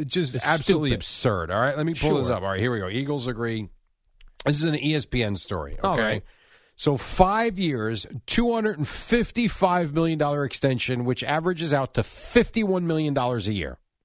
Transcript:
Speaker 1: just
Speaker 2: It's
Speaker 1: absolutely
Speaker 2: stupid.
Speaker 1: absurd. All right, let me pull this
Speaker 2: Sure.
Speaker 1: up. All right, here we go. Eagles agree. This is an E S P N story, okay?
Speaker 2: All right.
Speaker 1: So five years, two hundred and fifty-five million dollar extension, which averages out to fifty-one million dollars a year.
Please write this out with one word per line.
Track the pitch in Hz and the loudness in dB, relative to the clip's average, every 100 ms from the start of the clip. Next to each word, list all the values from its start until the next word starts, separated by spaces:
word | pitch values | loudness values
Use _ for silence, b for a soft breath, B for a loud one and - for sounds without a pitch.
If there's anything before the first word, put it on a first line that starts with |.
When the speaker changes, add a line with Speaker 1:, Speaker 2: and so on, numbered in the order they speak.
| 143 | -4
Speaker 1:
just | 185 147 | -2 -2
Speaker 2:
It's | 123 139 | -2 0
Speaker 1:
absolutely | 160 139 165 147 | 0 2 2 2
Speaker 2:
stupid. | 117 | -2
Speaker 1:
absurd. | - - 127 98 82 | -4 -2 0 0 0
All | 98 | 0
right, | 127 143 | 0 0
let | |
me | 156 | -2
pull | 151 151 151 | 0 2 2
this | 123 | 0
Speaker 2:
Sure. | 110 | -2
Speaker 1:
up. | |
All | 95 | -2
right, | 95 | 0
here | 120 | 0
we | 117 | 0
go. | 92 | -2
Eagles | 113 139 147 123 | -4 -4 -4 -4
agree. | 113 117 113 104 - _ _ _ _ - - 143 | -4 -4 -4 -8 -14 _ _ _ _ -20 -8 -2
This | 147 | 0
is | |
an | 160 151 | 0 0
E | 143 | 0
S | 156 | -2
P | - 127 | -2 -2
N | 107 98 | 0 -2
story, | - 92 71 | -4 -6 -6
okay? | - 196 | -2 0
Speaker 2:
All | 147 | 2
right. | 110 107 - b b b b b | 2 0 -4 b b b b b
Speaker 1:
So | - 135 | 0 0
five | - - 185 214 233 185 | -2 4 4 6 0 0
years, | 180 127 110 113 - 127 - | -2 0 -2 -4 -8 -12 -4
two | - 240 | 0 2
hundred | 233 214 156 | 2 0 -2
and | 143 | -6
fifty-five | - - 233 220 - 226 - 190 180 165 | -6 0 2 2 0 0 2 2 2 0
million | 151 165 160 | 0 0 2
dollar | 147 147 | 0 0
extension, | 139 - 139 127 - 123 | -2 0 0 0 0 -2
which | 123 123 | 0 -2
averages | 123 151 165 170 160 | 0 0 0 -2 0
out | 143 131 | 0 0
to | - | -2
fifty-one | - - - 240 - - 208 185 170 | -2 -4 2 4 4 2 0 0 2
million | 160 151 | 0 2
dollars | 139 123 123 98 | 2 0 0 -2
a | |
year. | 101 71 64 _ _ | -2 -4 -8 _ _